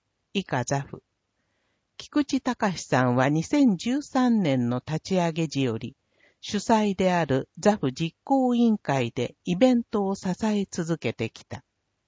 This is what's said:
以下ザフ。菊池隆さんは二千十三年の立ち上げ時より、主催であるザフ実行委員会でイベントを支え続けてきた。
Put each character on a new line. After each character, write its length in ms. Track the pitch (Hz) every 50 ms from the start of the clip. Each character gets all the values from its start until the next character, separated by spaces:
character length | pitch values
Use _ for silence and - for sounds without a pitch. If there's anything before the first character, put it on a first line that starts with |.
| _ _ _ _ _ _ _
以 100 | 202 185
下 200 | - 156 127 120
ザ 180 | - 143 139
フ。 220 | 139 - - - - _ _ _ _ _ _ _ _ _ _ _ _ _ _ _ _ _ _
菊 240 | - - - - 302
池 180 | 277 - - 254
隆 420 | - 254 233 - 226 196 165 -
さ 240 | - - 151 127 131
ん 100 | 127 120
は 120 | 123 127
二 160 | 143 151 160 160
千 320 | - - 294 277 240 190
十 260 | 160 - 233 254 294
三 400 | 277 - - 262 254 247 233 214
年 280 | 185 147 135 127 120 120
の 120 | 123 127 -
立 140 | - 156 156
ち 160 | - - 190
上 140 | 180 170 170 160
げ 140 | 165 165
時 140 | 147 - 139 135
よ 140 | 123 110
り、 200 | 113 - 113 - _ _ _ _ _ _ _ _ _
主 180 | - - -
催 380 | 202 - - 226 214 214 208 190
で 160 | - 185 185
あ 140 | 180 175 165
る 240 | 147 131 131 - - _ -
ザ 160 | - 214 208
フ 160 | - - 131
実 240 | 127 - 165 165 - _ _
行 320 | - 269 269 254 247 247
委 40 | 240
員 180 | 240 233 214
会 340 | - - - 139 135 120 120
で 240 | - - 120 - - _ _
イ 140 | 175 175
ベ 180 | 180 254 254 254
ン 80 | 240 226
ト 220 | - - 208 196
を 100 | 190 196
支 140 | - - 190 180 - 226
え 200 | 214 214 202 190 -
続 260 | - - 170 160 165
け 140 | - - 117
て 180 | - - 113 110
き 140 | - - -
た。 220 | _ 120 139 - _ _ _ _ _ _ _ _